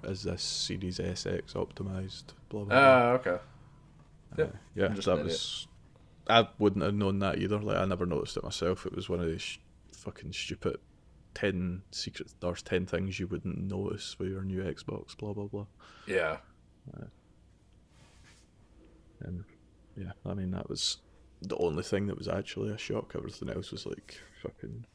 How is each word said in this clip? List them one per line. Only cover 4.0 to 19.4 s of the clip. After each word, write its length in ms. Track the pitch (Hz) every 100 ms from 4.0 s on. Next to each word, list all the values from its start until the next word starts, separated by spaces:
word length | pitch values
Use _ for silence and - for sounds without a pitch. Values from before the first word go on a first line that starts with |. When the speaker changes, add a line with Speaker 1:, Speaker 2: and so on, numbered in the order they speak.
| - - - -
Speaker 2:
Yep. 180 | - - - 104
Speaker 1:
yeah, 80 | 95
Speaker 2:
I'm 80 |
just 120 | 101 98
Speaker 1:
that 60 |
Speaker 2:
an 40 | 85
idiot. 120 | 78
Speaker 1:
was, 340 | 82 - - - - - - - - -
I 200 | 117 110 -
wouldn't 240 | 104 95
have 100 | 82
known 240 | 104 98 98
that 200 | 98 -
either. 200 | 95 104
Like, 200 | 104 90
I 60 | 95
never 200 | 90 90
noticed 300 | 78 - -
it 80 |
myself. 420 | - - 85 92 95
It 80 |
was 140 | - 95
one 100 | 87
of 80 | 82
these 160 | 82
sh-, 160 | - - - - - -
fucking 360 | - - -
stupid 460 | - - - - - - - - - -
ten 480 | - 104 92 90 92 -
secret, 420 | - - - - -
there's 220 | 90 87
ten 240 | - 92 92
things 320 | 87 95 92
you 80 | 92
wouldn't 320 | 98 92 -
notice 580 | 95 95 98 - - -
with 100 | 95
your 120 | 95
new 200 | 95 92
Xbox, 540 | 95 - - - - -
blah, 160 | 107
blah, 140 | 104 101
blah. 200 | 104 101 - - - -
Speaker 2:
Yeah. 320 | 95 80 76 - - - - - -
Speaker 1:
Uh, 100 | - - _ - - - - - - - - - - - - - - - - - - -
and, 240 | - 90